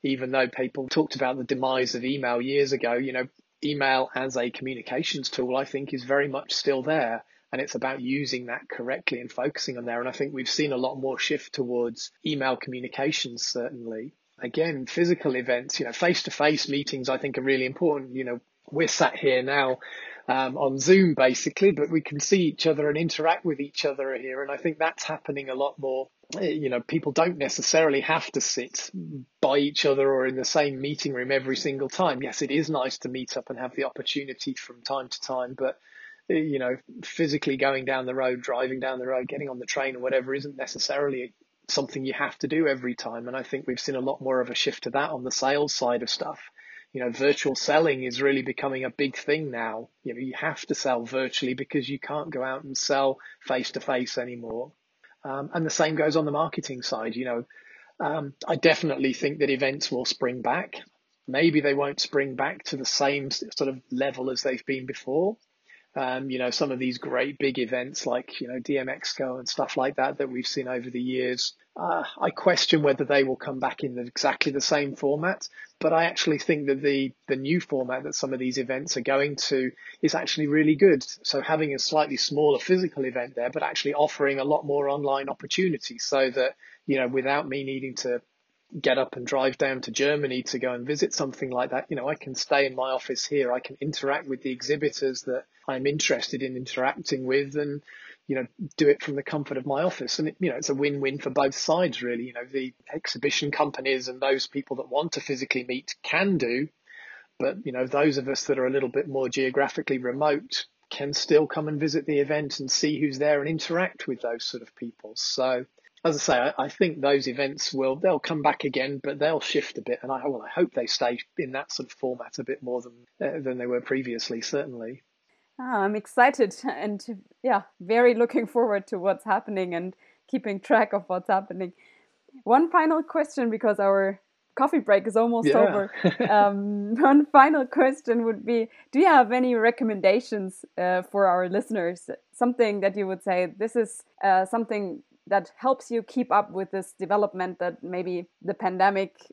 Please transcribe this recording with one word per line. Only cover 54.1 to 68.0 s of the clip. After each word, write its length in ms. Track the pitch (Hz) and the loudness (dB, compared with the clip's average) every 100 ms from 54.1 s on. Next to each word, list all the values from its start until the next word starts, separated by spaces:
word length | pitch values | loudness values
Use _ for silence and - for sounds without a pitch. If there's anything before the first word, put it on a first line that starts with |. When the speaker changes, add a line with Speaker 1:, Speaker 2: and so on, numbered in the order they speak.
| - | -6
Speaker 1:
anymore. 560 | 123 120 117 113 131 _ _ _ _ _ | -6 -10 -10 -8 -10 _ _ _ _ _
Um, 280 | 139 135 143 | -8 -8 -4
and 140 | 175 160 | -2 -2
the 40 | |
same 260 | - 156 156 | 2 2 4
goes 200 | 156 151 | 2 2
on 80 | |
the 60 | 151 | 0
marketing 500 | 147 160 - - 131 | 0 0 -2 -8 -8
side. 340 | - 120 113 | -6 -4 -4
You 120 | 113 127 | -4 -4
know, 180 | 120 123 - - - - _ | -4 -6 -18 -20 -20 -20 _
um, 320 | 156 156 143 - - | -4 -2 -6 -10 -4
I 100 | 165 | 4
definitely 560 | 165 156 156 135 135 | 4 4 0 0 0
think 280 | 123 143 135 | 0 -4 0
that 100 | 139 | 0
events 420 | 131 135 139 - | 2 0 -2 -4
will 140 | 127 123 | -4 -4
spring 340 | - 123 123 | -2 -2 -2
back. 360 | 117 151 - - - _ _ _ - | -2 -2 -4 -14 -18 _ _ _ -4
Maybe 340 | 135 165 151 | 4 4 6
they 140 | 143 | 4
won't 260 | 139 143 139 | 2 0 -2
spring 360 | - 143 139 127 | 0 0 0 -2
back 280 | 139 180 | -4 -4
to 140 | - 160 | -8 -6
the 80 | 127 | -2
same 400 | - 139 143 139 | 0 2 0 -4
s-, 180 | - - - | -6 -8 -2
sort 100 | 135 | -2
of 140 | 131 _ | -2 _
level 380 | 127 135 127 131 | -2 -2 -2 -4
as 120 | 127 | -2
they've 220 | 139 127 | -2 -4
been 220 | - 135 127 | -4 -6 -6
before. 500 | 139 - 143 190 226 _ _ _ - _ | -10 -2 0 0 -2 _ _ _ -20 _
Um, 360 | - 127 131 135 | -4 -2 -2 -4
you 80 | 127 | -2
know, 120 | 123 | -2
some 200 | 123 147 | 0 -2
of 80 | 127 | 0
these 200 | 131 123 | -2 -4
great 400 | 139 127 139 143 | -2 0 -2 0
big 200 | 139 131 | 0 0
events 480 | 113 123 123 - | -2 -2 -4 -6